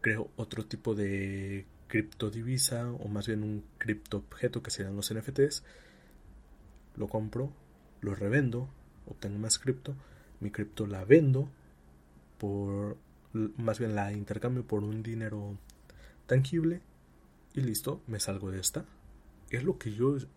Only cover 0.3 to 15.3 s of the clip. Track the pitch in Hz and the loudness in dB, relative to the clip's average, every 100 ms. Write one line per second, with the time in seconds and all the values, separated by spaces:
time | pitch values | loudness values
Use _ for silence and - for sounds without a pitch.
0.3 | - 110 - 107 - - 104 98 98 98 | -6 -6 -6 -8 -4 -2 0 0 0 -2
1.3 | 98 98 98 92 - - 113 104 - 107 | -4 -6 -6 -10 -20 -2 -2 -2 -4 -4
2.3 | 113 117 127 - 120 120 120 104 104 110 | -4 -2 0 0 0 -4 -6 -4 -2 0
3.3 | 107 107 104 - - 110 104 - 101 - | -2 -2 -4 -8 -6 -4 -4 -4 -6 -6
4.3 | - 123 120 - - 98 101 - 110 107 | -4 -2 -2 -6 -6 -4 -4 -4 -4 -4
5.3 | 139 139 - - - - - - - - | 4 4 2 -10 -20 -20 -20 -20 -20 -20
6.3 | - - - - - - - 104 113 107 | -20 -20 -20 -20 -20 -16 -6 -2 -2 -2
7.3 | 120 139 - - - - - 104 95 101 | -2 -4 -6 -20 -20 -20 -6 -4 0 2
8.3 | 135 131 120 135 - - - - - 101 | 4 4 0 -4 -10 -20 -20 -16 -8 -6
9.3 | 104 110 - 135 131 - 135 - - - | -4 0 0 2 -2 -4 -10 -12 -20 -20
10.3 | - 101 - 104 - 104 98 92 156 143 | -8 -6 -4 -6 -2 -2 -2 10 10 10
11.3 | 131 139 - - - - - - - - | 4 0 -8 -20 -20 -20 -20 -20 -20 -20
12.3 | - 101 101 101 101 104 - - - - | -6 -2 -2 -2 -2 -4 -8 -16 -20 -8
13.3 | 110 107 - 113 107 113 104 101 104 101 | -2 -2 0 0 0 0 0 0 -2 -4
14.3 | 104 123 127 113 104 104 110 110 113 110 | -2 -2 -2 0 0 0 -4 -4 -4 -4